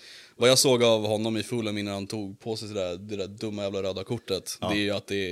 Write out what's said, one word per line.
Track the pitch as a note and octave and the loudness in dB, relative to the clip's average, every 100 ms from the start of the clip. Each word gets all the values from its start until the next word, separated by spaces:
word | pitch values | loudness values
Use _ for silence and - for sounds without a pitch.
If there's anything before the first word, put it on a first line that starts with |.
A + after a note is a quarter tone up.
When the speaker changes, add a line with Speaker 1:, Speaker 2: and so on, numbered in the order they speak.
| - - - - | -20 -20 -18 4
Speaker 1:
vad | A#2+ | 6
jag | C3 | 8
såg | C#3+ B2 | 6 6
av | A#2 A2 G#2+ | 6 4 2
honom | G#2+ A2+ A2 | 0 0 -2
i | |
Fulham | G#2 A#2+ G#2+ G#2 | -2 -4 -2 -4
innan | G2+ | -4
han | G2 G2 | -6 -6
tog | A2 G2 G2 | -8 -8 -10
på | A#2 A2 | -8 -8
sig | G#2+ | -6
sådär, | G#2 F2+ F2+ | -4 -4 -6
det | G#2 G2+ | -8 -6
där | F#2+ | -8
dumma | G#2 A2+ G2+ | -8 -8 -4
jävla | G2+ G2 | -4 -4
röda | F#2+ G2 | -4 -4
kortet, | G2+ A#2+ - F#2 - - | -6 -8 -4 -6 -6 -6
Speaker 2:
Ja. | F#2 | -2
Speaker 1:
det | G#2 | 0
är | |
ju | G2+ | 0
att | G2 - | -2 -4
det | G2 F#2 | -4 -2